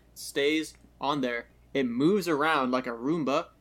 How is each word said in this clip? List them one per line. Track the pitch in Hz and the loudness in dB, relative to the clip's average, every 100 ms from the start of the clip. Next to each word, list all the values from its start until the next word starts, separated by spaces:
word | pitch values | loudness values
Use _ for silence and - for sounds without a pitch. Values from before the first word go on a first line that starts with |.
| _ | _
stays | - - 143 143 156 156 - - - | -18 -8 0 2 2 -2 -12 -20 -6
on | 135 147 | -2 0
there. | 127 120 - - _ | -2 -4 -8 -18 _
It | 139 127 | -2 0
moves | 117 151 208 175 | 2 4 4 2
around | 143 156 151 127 | 0 2 2 2
like | 127 127 | 0 -2
a | |
Roomba | 117 127 170 131 147 175 _ | -4 -2 -2 0 -2 -2 _